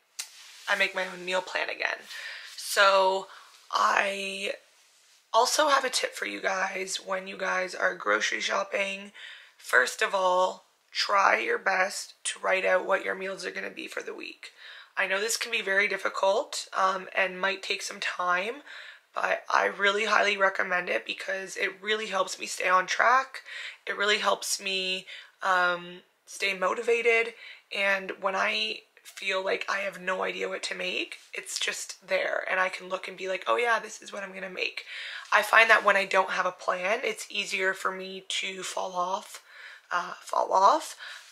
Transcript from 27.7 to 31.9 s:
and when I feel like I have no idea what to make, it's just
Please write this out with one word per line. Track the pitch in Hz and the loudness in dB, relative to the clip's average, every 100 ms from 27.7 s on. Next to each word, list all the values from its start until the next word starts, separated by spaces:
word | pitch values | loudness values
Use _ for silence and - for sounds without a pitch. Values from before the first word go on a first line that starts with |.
| 202 | -2
and | 196 190 190 - | 0 0 -2 -4
when | 190 190 | -2 0
I | 202 214 220 214 - _ | 0 0 -4 -6 -14 _
feel | - - 196 190 | -20 -8 -2 -2
like | 190 190 - | 0 -2 -2
I | 190 | -4
have | 202 180 | -4 -6
no | 180 190 | -4 -2
idea | 185 185 190 | -2 -4 -4
what | 190 | -4
to | - 190 | -6 -6
make, | 180 226 339 - - | -4 -4 -6 -10 -14
it's | - - - | -12 -6 -4
just | - - - | -2 -4 -8